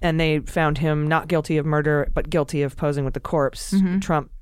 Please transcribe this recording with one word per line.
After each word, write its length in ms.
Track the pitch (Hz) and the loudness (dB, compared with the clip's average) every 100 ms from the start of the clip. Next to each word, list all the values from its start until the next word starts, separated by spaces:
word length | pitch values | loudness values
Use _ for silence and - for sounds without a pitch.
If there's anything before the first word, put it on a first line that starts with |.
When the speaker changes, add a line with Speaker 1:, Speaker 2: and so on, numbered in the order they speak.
Speaker 1:
And 180 | 175 160 | 0 2
they 200 | 160 151 | 2 0
found 400 | - 175 156 147 | 0 0 2 2
him 260 | 160 151 151 | 0 2 2
not 220 | 160 156 | 0 0
guilty 300 | 170 151 156 | -2 0 0
of 80 | 151 | 2
murder, 420 | 151 147 147 143 - | 0 2 2 0 -2
but 140 | - | 0
guilty 320 | 170 143 151 | 0 0 -2
of 120 | 139 - | -2 -2
posing 300 | 147 143 135 | -2 -2 -2
with 80 | |
the 60 | 131 | -4
corpse. 540 | - 160 135 - - | -2 0 0 -2 -2
Speaker 2:
Mm-hmm. 260 | 196 190 190 | 2 2 0
Speaker 1:
Trump 320 | 196 160 - - | 0 -2 -2 -12